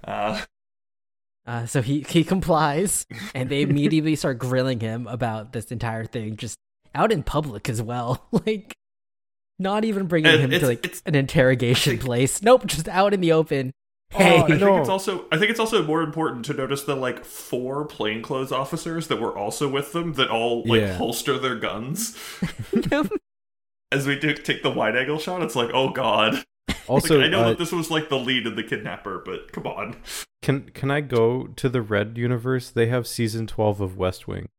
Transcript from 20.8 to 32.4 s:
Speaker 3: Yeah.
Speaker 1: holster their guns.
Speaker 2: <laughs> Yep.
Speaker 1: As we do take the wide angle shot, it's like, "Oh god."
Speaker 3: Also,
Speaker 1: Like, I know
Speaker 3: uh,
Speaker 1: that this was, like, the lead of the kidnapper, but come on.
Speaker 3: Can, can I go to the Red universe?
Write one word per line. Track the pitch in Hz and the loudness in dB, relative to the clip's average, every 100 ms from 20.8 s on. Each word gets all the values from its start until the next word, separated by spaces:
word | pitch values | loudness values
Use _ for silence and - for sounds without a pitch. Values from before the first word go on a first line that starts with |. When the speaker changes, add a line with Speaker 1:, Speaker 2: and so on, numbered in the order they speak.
Speaker 3:
Yeah. | 101 | 2
Speaker 1:
holster | 92 117 - - 127 | -2 -4 -4 -2 -2
their | 127 120 | -2 -2
guns. | 107 101 123 180 - - - - 170 - 214 | -4 -6 -6 -6 -6 -8 -16 -8 -8 -6 -2
Speaker 2:
<laughs> | 214 - | 0 2
Yep. | 285 294 427 _ _ _ _ _ _ _ | 0 0 -4 _ _ _ _ _ _ _
Speaker 1:
As | 139 139 | -2 0
we | 139 | -2
do | 151 | -2
take | 143 - - | -2 -2 -2
the | - | 0
wide | 143 110 117 | 0 0 0
angle | 131 151 | 0 -4
shot, | 151 180 | -4 -4
it's | 160 131 | -2 -2
like, | 117 | 0
"Oh | 131 135 | 2 0
god." | - 117 107 107 262 - _ - - - | 0 2 4 4 2 -6 _ -8 -8 2
Speaker 3:
Also, | - - 151 | 2 6 6
Speaker 1:
Like, | 151 | 6
I | |
know | 180 | 4
Speaker 3:
uh, | 117 | 2
Speaker 1:
that | 113 | 2
this | 165 | -2
was, | 175 156 | -2 0
like, | 160 156 | -2 0
the | 135 | -2
lead | 123 127 110 | 0 -2 -2
of | 107 | -6
the | |
kidnapper, | 110 107 - 90 101 90 | -6 -6 -6 -10 -10 -10
but | 92 90 - | -8 -10 -10
come | - - | -10 -8
on. | - 104 - - - - _ | -8 -10 -12 -14 -14 -14 _
Speaker 3:
Can, | - 139 - | -2 -2 -4
can | - 135 | -6 -2
I | 143 | -2
go | 143 123 113 127 - - | 0 2 4 2 -6 -4
to | 131 | -2
the | 123 | 0
Red | 107 104 107 117 | 0 0 0 -2
universe? | 120 123 | -2 -2